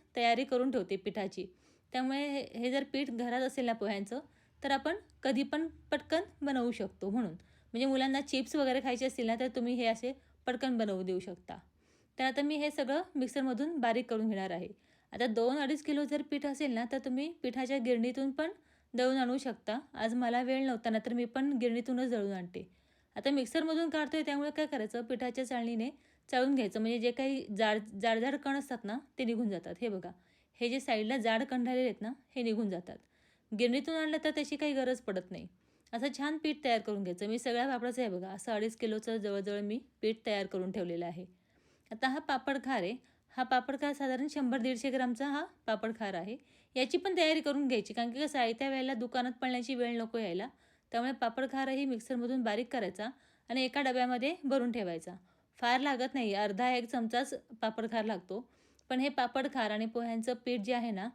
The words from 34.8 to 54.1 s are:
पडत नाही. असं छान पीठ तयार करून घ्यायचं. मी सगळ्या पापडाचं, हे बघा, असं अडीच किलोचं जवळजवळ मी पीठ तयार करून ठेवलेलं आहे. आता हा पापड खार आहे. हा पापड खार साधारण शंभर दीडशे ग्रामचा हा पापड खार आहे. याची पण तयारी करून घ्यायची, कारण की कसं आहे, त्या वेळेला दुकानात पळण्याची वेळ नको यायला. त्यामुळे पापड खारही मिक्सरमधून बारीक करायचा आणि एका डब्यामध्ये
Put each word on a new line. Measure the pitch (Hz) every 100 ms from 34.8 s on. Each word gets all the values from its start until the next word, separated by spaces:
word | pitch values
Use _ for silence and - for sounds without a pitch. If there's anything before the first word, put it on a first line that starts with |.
| 254 254
पडत | - 190 180
नाही. | 170 180 - _ _ _
असं | 233 277 254
छान | 294 311
पीठ | 311 302
तयार | 254 226
करून | 214 202
घ्यायचं. | 180 175 208
मी | 233
सगळ्या | 247 240 269
पापडाचं, | 240 247 247
हे | 233
बघा, | 180 190
असं | 196 -
अडीच | 208 220 226
किलोचं | 220 214 226 226
जवळजवळ | 202 196 196 202
मी | 202 233 - _
पीठ | 214 220 -
तयार | 202 190
करून | 190 185
ठेवलेलं | 190 175 170 170
आहे. | 170 180 - _ _ _ _ _
आता | 226 262
हा | 285
पापड | 302 262 269 269
खार | 254 247
आहे. | 180 247 - _ _ -
हा |
पापड | 254 254 254 269
खार | 294
साधारण | 285 277 254 294
शंभर | 294 247 262
दीडशे | 254 240 277
ग्रामचा | 254 254 233 285
हा | 285 349 - -
पापड | 214 226 226
खार | 208
आहे. | 180 190 254 - - _ 254
याची | 262 359
पण | 392 359
तयारी | 311 320
करून | 302 285 277
घ्यायची, | 233 208
कारण | 226 233
की | 247
कसं | 302 269
आहे, | 233
त्या | 226 269
वेळेला | 269 262
दुकानात | 240 240 254 247
पळण्याची | 240 262 247 240
वेळ | 247 240 233
नको | 226 233
यायला. | 202 180 262 - _ _ _
त्यामुळे | 233 254
पापड | 254 226 233 262
खारही | 269 269 262
मिक्सरमधून | 277 233 - 247 240 262
बारीक | 226 214 233
करायचा | 254 190 190 226 - _ _ -
आणि | 254
एका | 254 285
डब्यामध्ये | 262 247 247